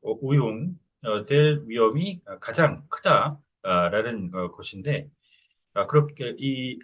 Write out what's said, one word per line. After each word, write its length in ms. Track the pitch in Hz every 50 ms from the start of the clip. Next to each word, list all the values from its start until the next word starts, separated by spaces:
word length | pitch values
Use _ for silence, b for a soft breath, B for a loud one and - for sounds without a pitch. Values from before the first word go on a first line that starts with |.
어, 100 | - 107 113 -
우용, 560 | 139 131 143 143 123 110 110 117 147 185 180 - _ _ _ _ -
어, 200 | 113 107 104 -
될 380 | - 139 147 151 151 151 147 147
위험이 540 | 113 113 117 113 110 123 151 180 202 185 175 - 101 95 -
가장 440 | - 117 113 165 160 143 - - - -
크다, 500 | - - - 190 139 101 110 147 147 - _ _ _ _ -
아, 260 | 95 90 87 87 87
라는, 420 | 98 107 110 120 117 104 92 87 90
어, 180 | 92 90 87
것인데, 580 | - - - - - 98 92 147 139 98 - - _ b b b b b b b b _ _ _ _
아, 140 | 101 98
그렇게, 480 | - 147 151 147 147 - - 127 120 - -
이, 400 | 139 135 135 127 127 127 123 -